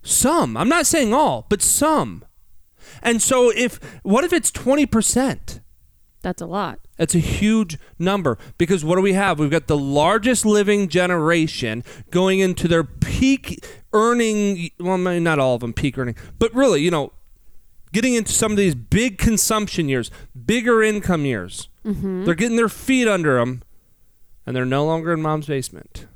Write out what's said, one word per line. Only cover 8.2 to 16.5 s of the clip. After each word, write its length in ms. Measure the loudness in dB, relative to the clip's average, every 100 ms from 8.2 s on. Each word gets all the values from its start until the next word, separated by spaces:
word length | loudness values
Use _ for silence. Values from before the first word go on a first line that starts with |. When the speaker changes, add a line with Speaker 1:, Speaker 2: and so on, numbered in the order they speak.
| -2 -4 -10 -4
Speaker 1:
because 260 | 0 0
what 120 | 2 2
do 40 |
we 120 | 2
have? 240 | 2 0 0
We've 120 | 0
got 180 | 0 0
the 100 | -2
largest 680 | 2 2 2 2 2 2
living 440 | 4 4 4 2 2
generation 920 | 0 2 2 2 2 0 -2 -6 -6 -10 -18 -4
going 300 | 0 2 2
into 280 | 2 0 2
their 160 | 2
peak 800 | 0 -4 -4 2 2 2 -2 -14 -16 -20 -2
earning, 760 | 2 2 2 2 0 0 -2 -8 -6
well, 200 | -2 0
maybe 220 | 0 0
not 180 | 2 2
all 160 | 2
of 80 | 0
them 100 | -4
peak 240 | -4 -4 -4
earning, 200 | -8 -8 -16 -2
but 160 | 0